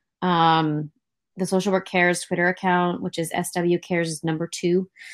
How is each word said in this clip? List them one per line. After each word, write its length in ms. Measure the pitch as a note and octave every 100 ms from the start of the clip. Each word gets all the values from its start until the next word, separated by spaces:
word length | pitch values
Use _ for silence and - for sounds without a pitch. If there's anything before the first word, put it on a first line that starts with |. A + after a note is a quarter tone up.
| _ _
um, 680 | F3+ E3+ E3 D#3+ D#3 D3+ D3 - _ _ _ -
the 100 | F#3
Social 260 | F#3+ G3
Work 160 | F#3+ F#3
Cares 320 | F#3 F3 F3
Twitter 280 | - F3 F3
account, 540 | F#3 F#3+ F3+ F3 F3
which 160 | F3+ -
is 120 | E3
S 180 | - F3
W 260 | F3+ F3 F3
Cares 440 | - F3 E3 D#3
number 240 | E3 D#3 E3
two, 420 | - F3 F3+ F#3 _ -